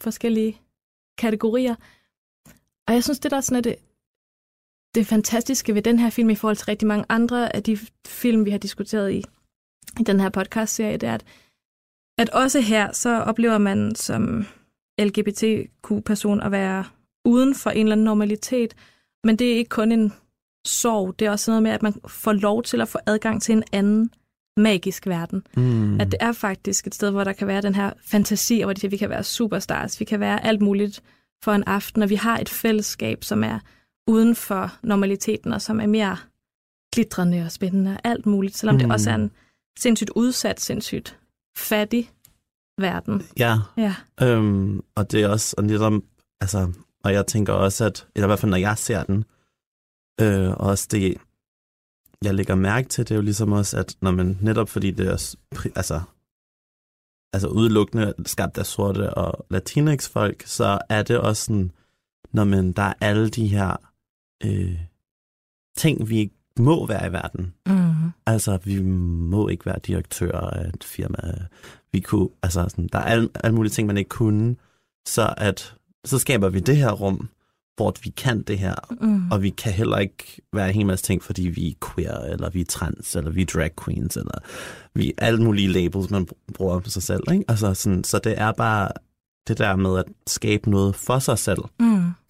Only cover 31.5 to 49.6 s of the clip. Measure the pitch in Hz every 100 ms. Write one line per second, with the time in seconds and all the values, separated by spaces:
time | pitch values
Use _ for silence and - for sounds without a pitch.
31.5 | 208 - 196 - - 202 202 220 226 214
32.5 | - 233 220 208 - 110 110 - 202 110
33.5 | 110 - _ _ _ - 220 226 233 -
34.5 | 196 185 - - 202 196 196 - 214 -
35.5 | 208 - 214 208 220 202 180 - _ _
36.5 | _ _ _ _ - 220 - 175 175 165
37.5 | - 185 190 190 196 233 233 214 202 196
38.5 | - 220 170 120 117 113 110 104 - _
39.5 | _ _ - 247 220 208 - 240 247 214
40.5 | 190 - - - - - - _ _ _
41.5 | - - 214 208 240 233 _ _ _ _
42.5 | _ _ - 190 175 - - - - 117
43.5 | 110 101 - 208 180 - - 127 117 107
44.5 | 98 98 98 - - 101 110 104 107 -
45.5 | - 104 107 110 107 - _ _ _ 95
46.5 | 98 90 90 - _ 101 101 98 107 98
47.5 | 95 98 - 107 - - - 101 101 107
48.5 | 92 98 110 - 101 - 98 107 _ _
49.5 | _